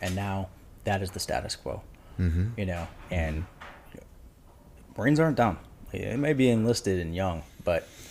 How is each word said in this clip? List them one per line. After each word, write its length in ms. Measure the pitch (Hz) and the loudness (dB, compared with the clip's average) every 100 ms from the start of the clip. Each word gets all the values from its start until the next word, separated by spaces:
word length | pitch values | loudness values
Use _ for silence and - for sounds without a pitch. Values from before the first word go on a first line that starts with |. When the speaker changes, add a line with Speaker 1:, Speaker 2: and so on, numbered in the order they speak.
Speaker 1:
and 140 | 92 92 | -4 -2
now 340 | 101 95 92 - - - - | -2 -4 -4 -10 -20 -8 -2
that 180 | 98 | -2
is 80 | 95 | -2
the 80 | 95 | -6
status 360 | - - - - | -4 -2 -4 -8
quo. 280 | - - - - - - | -8 -8 -12 -20 -10 -2
Speaker 2:
Mm-hmm. 400 | 90 85 104 113 | 2 2 0 -2
Speaker 1:
You 60 | 95 | -4
know, 220 | 87 80 - - | -4 -8 -12 -6
and 340 | 90 78 78 87 - - - - - - - - - - - - - - - | -2 -2 -4 -8 -12 -18 -18 -20 -20 -20 -20 -20 -20 -20 -20 -20 -20 -14 -2
Marines 220 | 113 151 | 4 4
aren't 180 | 160 123 | 4 4
dumb. 200 | 117 82 - - - | 2 2 -8 -18 -10
They 240 | - 98 120 | -6 -4 0
may 180 | 143 | 2
be 160 | 139 131 | 4 6
enlisted 500 | 113 113 117 101 92 | 6 4 2 2 0
and 160 | 82 87 | 0 -2
young, 280 | 95 82 - - | -2 -2 -8 -4
but 240 | 87 85 - - - | 0 0 -2 -12 -18